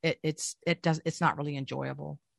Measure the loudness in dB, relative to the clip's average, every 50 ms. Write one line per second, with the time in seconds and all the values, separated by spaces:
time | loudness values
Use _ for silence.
0 | 2 2 0 2 0 -2 -2 0 -4 -6 -8 _ 0 0 0 2 4 2 2 2
1 | 0 -4 0 4 4 2 4 2 -2 -4 -2 -4 -4 -4 -4 -4 -4 -4 -6 -6
2 | -6 -8 -10 -10 _ _ _